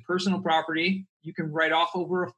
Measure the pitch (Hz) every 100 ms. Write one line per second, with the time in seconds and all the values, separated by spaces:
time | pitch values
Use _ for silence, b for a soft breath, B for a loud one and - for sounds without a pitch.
0 | - 180 190 185 185 160 156 160 175 190
1 | 190 _ 156 170 160 151 160 160 170 185
2 | 165 180 175